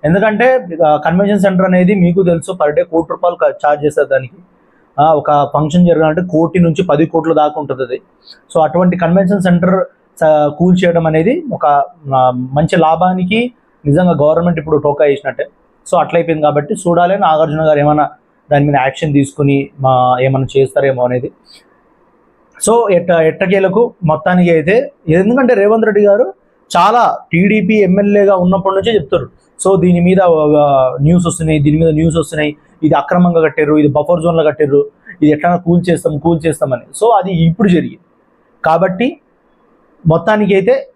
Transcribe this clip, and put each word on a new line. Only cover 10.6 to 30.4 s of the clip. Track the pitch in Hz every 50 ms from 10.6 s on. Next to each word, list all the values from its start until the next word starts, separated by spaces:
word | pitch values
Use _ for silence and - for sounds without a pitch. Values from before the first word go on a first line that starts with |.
| 165 180 185 180 185
చేయడం | 175 170 170 165
అనేది | 160 156 156 160 196 269 359 330 277 185
ఒక, | 143 - 151 147 143 139 - - _ 151 139 135
ఆ, | 131 127 127
మంచి | 127 123 127 127 135 143 160 170 -
లాభానికి | 180 160 156 160 165 175 185 185 185 180 180 214 220 240 247 - _ _ _ _ _ _
నిజంగా | 147 143 160 180 180 170
గవర్నమెంట్ | 143 147 147 156 165 170 175 170 165
ఇప్పుడు | 151 151 151
టోకా | 147 - 147 147 143 160
వేసినట్టే. | 147 139 135 - 139 123 - - - _ _ _ _ _ _ _ - -
So | 175
అట్లయిపోయింది | 156 147 - 170 165 165 165 156 151
కాబట్టి | 147 143 147 147 - 147
చూడాలి | - - 175 170 165 175 175 190 202
నాగార్జున | 202 170 156 156 160 156 147 156 160
గారు | 156 151 147
ఏమైనా | 143 147 151 151 147 - - _ _ _ _ _ _ _ 147
దాని | 143 143
మీద | 143 143
యాక్షన్ | 139 127 135 135 - - 156 143
తీసుకుని | 143 139 139 - - 147 143 139 139 139 135 _ -
మా | 135 131 131 127 127 127 127 123
ఏమైనా | 127 135 135 135 135 - - 135
చేస్తారేమో | 135 127 - - 139 139 131 123 123
అనేది. | 123 123 123 120 - - _ _ _ - - _ _ _ _ _ _ _ _ _ _ _ _ _ _ _ _ _ _ _ - - -
So | 220 233 233 208 190
ఎట్ట-, | 175 175 180 175
ఎట్టకేలకు | 170 160 160 151 156 190 185 190 196 190 190 185 208 240 233 - _ 185
మొత్తానికి | 156 156 156 156 180 180 180 180 175
అయితే | 170 160 151 156 196 240 277 - - _ _ 165
ఎందుకంటే | 156 175 190 208 247 262 269 240 247
రేవంత్ | 202 196 208 220 226 220
రెడ్డి | 214 208 202 208
గారు | 202 196 208 254 381 392 _ _ _ _ _ _ _ -
చాలా | 175 175 196 220 240 226 175 - - - _ -
టీడీపీ | 165 185 202 208 214 208 - 220
ఎమ్మెల్యేగా | 214 202 185 180 196 202 202 202 208 202 196 202
ఉన్నప్పటి | 185 180 180 185 196 185 190 190
నుంచే | 196 190 220 226
చెప్తారు. | 202 156 - - 170 131 - _ _ _ _ _ _ -
So | 185 196 190
దీని | 165 180 175 175
మీద, | 170 180 185 185
ఆ, | 190 180 170 156